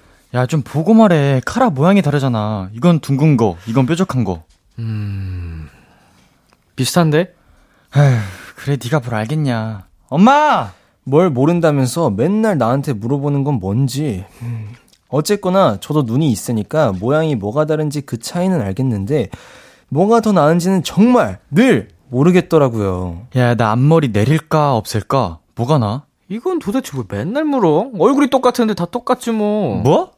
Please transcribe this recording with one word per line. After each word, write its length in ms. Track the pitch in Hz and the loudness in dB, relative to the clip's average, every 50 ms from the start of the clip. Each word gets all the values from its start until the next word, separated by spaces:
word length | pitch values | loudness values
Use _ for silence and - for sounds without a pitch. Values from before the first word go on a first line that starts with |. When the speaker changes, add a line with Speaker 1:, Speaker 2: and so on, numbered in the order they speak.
| _ _ _ _ _ _ - | _ _ _ _ _ _ -2
Speaker 1:
야, 100 | 123 127 | -2 -2
좀 180 | 123 - 160 127 | 0 -2 -4 -4
보고 300 | - - 143 165 175 226 | -2 -4 -4 2 4 6
말해. 480 | 220 226 208 175 156 139 139 139 131 - | 6 6 6 6 4 2 2 0 0 -2
카라 240 | - - 233 262 240 | -4 -2 0 0 0
모양이 320 | 156 127 143 180 202 202 - | 0 2 2 4 4 4 2
다르잖아. 680 | 147 143 147 135 135 120 110 104 107 110 101 92 95 104 | 2 0 0 0 0 -2 -2 -2 -4 -4 -6 -6 -8 -10
이건 240 | 117 123 180 170 151 | 0 2 2 2 2
둥근 360 | - - 139 131 147 160 147 | 2 -2 0 2 4 4 4
거, 200 | 117 120 104 85 82 - 113 | 4 2 0 0 -4 -8 -4
이건 180 | 110 135 131 | 0 0 0
뾰족한 380 | 123 165 165 190 - - 127 113 | 0 0 -2 -2 -2 -2 -4 -2
거. 180 | 98 92 80 - _ _ _ _ _ _ - | -2 -4 -8 -8 _ _ _ _ _ _ -12
Speaker 2:
음, 880 | 117 110 110 107 104 101 101 98 95 95 92 90 87 85 82 80 78 71 - - _ _ _ _ _ _ _ _ _ _ _ _ _ _ _ _ _ _ _ | -8 -8 -6 -6 -6 -6 -6 -6 -8 -8 -8 -10 -10 -10 -12 -14 -16 -16 -20 -20 _ _ _ _ _ _ _ _ _ _ _ _ _ _ _ _ _ _ _
비슷한데? 580 | - 131 120 - 180 170 156 147 151 175 - - _ _ _ _ _ _ _ _ _ _ _ - | -6 -4 0 0 2 2 4 2 2 0 0 -6 _ _ _ _ _ _ _ _ _ _ _ 2
Speaker 1:
에휴, 200 | 139 147 139 127 117 107 95 92 - - - - | 4 4 4 4 2 -2 -6 -12 -16 -20 -20 -20
그래, 200 | - - - 143 131 - | -12 -6 -6 -6 -4 -4
네가 180 | 117 131 151 | -2 -4 -4
뭘 140 | 117 120 117 | -4 -4 -6
알겠냐. 720 | 107 107 113 147 156 151 135 120 113 110 110 110 101 95 - _ _ _ _ | -6 -4 -4 -4 -2 -2 -2 -2 -4 -4 -6 -8 -10 -14 -18 _ _ _ _
엄마! 640 | 127 151 196 240 277 294 302 302 254 185 127 101 - _ _ _ _ _ _ | 0 2 4 4 6 4 4 2 2 0 -2 -6 -10 _ _ _ _ _ _
Speaker 3:
뭘 260 | 131 131 151 180 185 | 0 2 2 4 4
모른다면서 800 | 143 120 131 156 175 175 165 160 147 139 131 123 - 170 170 139 | 2 2 2 2 2 2 2 2 2 2 0 0 0 -2 -2 -2
맨날 480 | 101 95 123 170 202 220 220 220 196 147 | 0 0 0 0 0 0 0 0 0 0
나한테 340 | 120 110 123 139 139 151 135 | 0 0 0 -2 -2 -4 -6
물어보는 520 | 101 104 120 139 143 139 147 143 139 135 | -6 -4 -4 -4 -2 -2 -2 -2 -2 -2
건 100 | 143 147 117 | -2 -2 -2
뭔지. 640 | 90 95 101 120 139 131 120 135 156 147 107 90 95 - - - 120 | -2 -2 0 0 0 -2 -2 -4 -4 -4 -4 -6 -8 -12 -16 -14 -12
음, 280 | 120 117 113 110 104 120 - _ _ _ _ _ _ | -10 -10 -10 -10 -14 -16 -20 _ _ _ _ _ _
어쨌거나 680 | - 139 156 - 208 202 202 185 180 196 190 143 107 95 | -4 -4 -2 -2 -4 -2 -2 0 2 2 2 2 0 -2
저도 220 | - - 147 156 143 | -4 -2 -2 0 0
눈이 260 | 110 113 135 165 151 113 | 0 0 0 0 0 0
있으니까 580 | 95 - - 120 110 101 - - 156 156 120 | -2 -4 -4 -4 -4 -4 -4 -2 0 0 0
모양이 460 | 95 90 95 117 143 156 160 160 147 | 0 -2 -2 0 0 0 0 0 -2
뭐가 300 | 113 98 104 107 147 156 | -2 -4 -4 -2 -2 -2
다른지 340 | 156 156 151 156 151 143 151 | 0 -2 -2 -2 -4 -6 -6
그 180 | 139 - - 113 | -8 -8 -10 -10
차이는 420 | - - - 175 175 190 185 160 | -10 -8 -6 -4 -2 -2 0 -2
알겠는데, 680 | 107 98 95 95 131 131 117 101 98 101 143 151 110 90 - - - - - - - - _ _ _ _ | -2 -4 -4 -2 -2 -2 -2 -2 -2 -2 -2 -2 -2 -4 -8 -16 -20 -20 -20 -20 -20 -20 _ _ _ _
뭐가 300 | 127 143 185 208 233 233 | -2 0 2 2 2 2
더 120 | 220 220 202 | 2 2 2
나은지는 500 | 180 143 147 165 175 165 185 190 185 - | 4 4 4 2 2 2 0 0 0 -2
정말 560 | - - - 208 240 254 247 170 107 92 - _ _ 139 | -2 2 2 4 4 4 4 2 0 -4 -8 _ _ 0
늘 340 | 160 247 262 208 117 85 - _ _ _ _ | 2 4 4 4 2 0 -6 _ _ _ _
모르겠더라고요. 1200 | 127 123 143 175 180 185 175 - - 156 143 131 117 110 104 98 92 90 92 90 85 85 110 - - | -2 2 2 4 4 2 2 2 2 2 4 2 2 0 -2 -2 -2 -2 -4 -6 -8 -10 -14 -6 -2
Speaker 1:
야, 180 | 127 123 120 120 | 0 2 2 2
나 160 | 110 117 107 | 2 0 0
앞머리 380 | 107 120 131 147 160 165 151 127 | 2 2 4 4 4 4 2 2
내릴까, 680 | 101 104 104 120 156 160 - _ - 156 147 143 135 | 0 0 2 2 2 0 -2 _ 0 0 2 2 0
없앨까? 640 | 110 - - - 107 - - 135 139 120 90 82 78 _ _ _ | 0 -2 -2 -6 -6 -4 -2 -2 -2 -2 -2 -6 -10 _ _ _
뭐가 240 | - 117 120 156 143 | -8 -2 0 0 0
나? 240 | 117 101 107 139 - _ _ _ _ _ | 0 -2 -4 -6 -10 _ _ _ _ _
Speaker 2:
이건 300 | 190 226 - 370 370 330 | -12 -8 -6 -6 -6 -4
도대체 320 | - 180 202 269 - - - | -6 -4 -4 -4 -6 -6 -10
왜 80 | 135 117 - | -10 -10 -8
맨날 360 | - 202 113 165 226 285 320 | -6 -6 -6 -4 -4 -4 -2
물어? 460 | 302 277 262 208 165 147 160 214 277 240 | -2 -2 0 2 2 2 2 0 -2 -2
얼굴이 340 | 185 160 220 285 269 302 254 | 0 2 2 4 2 2 2
똑같은데 440 | - 262 254 247 240 - 240 220 208 | 0 2 0 0 0 2 0 0 0
다 100 | - 175 | -2 -4
똑같지 460 | 170 - 247 - - 254 - - 233 | -6 -6 -10 -4 -2 -4 -2 -2 -4
뭐. 460 | 226 220 208 208 208 214 202 143 101 | -4 -2 -2 -2 -2 -2 -2 -2 -2
Speaker 1:
뭐? 340 | - 110 127 165 277 370 - _ | 0 2 2 2 2 0 -2 _